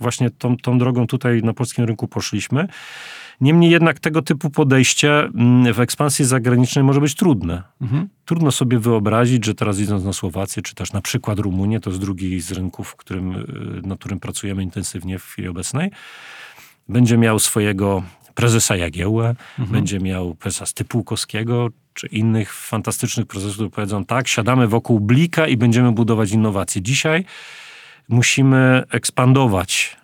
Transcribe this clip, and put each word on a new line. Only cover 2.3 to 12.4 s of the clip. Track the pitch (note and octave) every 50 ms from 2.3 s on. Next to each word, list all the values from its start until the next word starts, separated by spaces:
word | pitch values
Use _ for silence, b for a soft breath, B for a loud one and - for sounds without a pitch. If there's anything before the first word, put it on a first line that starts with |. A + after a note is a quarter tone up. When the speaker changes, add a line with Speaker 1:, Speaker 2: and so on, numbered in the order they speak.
| - G2+ - - A#2+ C#3 F#3 F#3+ B B B B B B B B B B B B B B
Speaker 1:
Niemniej | C3 C#3+ D#3+ E3+ E3+ E3
jednak | E3+ E3+ E3+ E3 C#3 -
tego | - E3+ D#3 D#3+
typu | D3 - D#3+ C3 - D3
podejście, | - - D#3 C3+ C3+ C3 B2 - - - - D3 D3 D3 C#3+
mm, | - - A#2 A#2+ A#2+ B2 B2 B2 A#2+ G2+
w | A#2
ekspansji | B2 - - - D3 D3 C#3+ - C#3+
zagranicznej | A#2+ C3 C3 A2+ B2 B2 A#2+ B2+ A#2+ - C#3+ C3+
może | C3+ C#3 C#3+
być | D3 D3 C#3+
trudne. | - G#3+ F3 C3+ F#2+ E2+ E2+ F2 F2+ F#2 _ _ -
Speaker 2:
Mhm. | C3+ A2 B2+ D#3 F#3+ G3 _ _ _
Speaker 1:
Trudno | - E3 E3+ E3 C#3
sobie | - - C3+ A#2 B2+ A2+
wyobrazić, | G#2+ A#2+ A2+ A2 G2+ A2 G#2+ A2+ B2 A#2+ B2+ A#2+ G#2
że | G#2+ G#2
teraz | - G#2+ G#2+ G2+ G2
idąc | G#2 F#2+ G#2 G2 F#2
na | G2
Słowację, | F2+ - - F#2 D#2+ F#2 G2 - - -
czy | E2+ - -
też | - F#2+ -
na | - G2+
przykład | - - - - - A2+ G2+ F#2+
Rumunię, | G#2 G2 F2+ F#2+ G2 G#2 A2+ G#2
to | - G2
jest | F#2 F#2
drugi | G2 G2 F#2+ E2+ F#2+ F#2 F#2 F2+